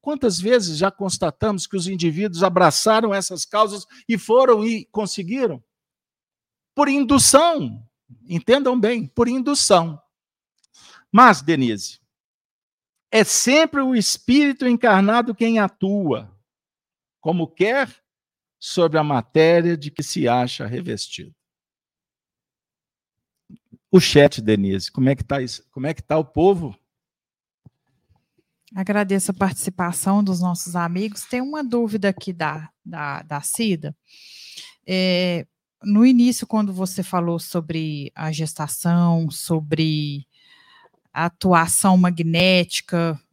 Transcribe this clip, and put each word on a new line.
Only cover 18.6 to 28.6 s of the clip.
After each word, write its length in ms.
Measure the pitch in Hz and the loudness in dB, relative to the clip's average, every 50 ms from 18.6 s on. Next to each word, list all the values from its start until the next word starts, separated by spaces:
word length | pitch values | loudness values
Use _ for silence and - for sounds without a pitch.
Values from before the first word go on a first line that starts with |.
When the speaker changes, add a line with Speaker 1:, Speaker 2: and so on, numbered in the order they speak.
| - - - 185 175 160 151 160 | -14 -8 0 0 0 2 2 0
Speaker 1:
a 60 | 151 | 0
matéria 680 | 147 143 123 110 _ _ 156 160 165 170 170 165 170 170 | 0 -2 -2 -4 _ _ 4 4 6 4 4 2 0 -2
de 160 | 160 143 147 | -4 -6 -12
que 120 | _ - 139 | _ -10 -10
se 260 | - - 180 147 117 | -8 -6 -2 0 0
acha 380 | 120 123 123 123 - - 127 | 0 0 0 -2 -6 -10 -10
revestido. 680 | 107 123 120 175 175 113 104 - - - - - - 156 _ _ _ _ _ _ _ _ _ _ _ _ _ _ _ _ _ _ _ _ _ _ _ _ _ _ _ _ _ _ _ _ _ _ _ _ _ _ _ _ _ _ _ - _ _ _ - _ _ _ | -8 -8 -8 -8 -8 -10 -10 -10 -14 -14 -18 -18 -20 _ _ _ _ _ _ _ _ _ _ _ _ _ _ _ _ _ _ _ _ _ _ _ _ _ _ _ _ _ _ _ _ _ _ _ _ _ _ _ _ _ _ _ _ -20 _ _ _ -20 _ _ _
O 100 | - 185 | 4 6
chat, 420 | - - - 143 143 143 - - 110 | 6 6 6 6 6 6 4 0 0
Denise, 500 | 107 107 101 98 98 95 95 - - _ | 0 0 2 2 -2 -2 -4 -6 -8 _
como 160 | - 131 131 | 0 0 0
é 80 | 139 | 0
que 80 | 135 - | -2 -4
tá 160 | _ 139 139 | _ -6 -6
isso? 240 | 127 123 - - _ _ | -6 -8 -12 -16 _ _
Como 160 | _ 139 131 | _ -8 -8
é 80 | 151 160 | -8 -8
que 80 | - - | -8 -6
tá 160 | _ 147 160 | _ -2 -2
o 60 | 156 | -2
povo? 520 | - _ 151 160 190 202 170 170 127 98 _ _ _ _ _ _ _ _ _ _ _ _ _ _ _ _ _ _ - _ _ _ _ _ _ _ _ _ _ _ _ _ _ _ _ _ _ | -2 _ 2 2 2 2 2 -4 -10 -12 _ _ _ _ _ _ _ _ _ _ _ _ _ _ _ _ _ _ -20 _ _ _ _ _ _ _ _ _ _ _ _ _ _ _ _ _ _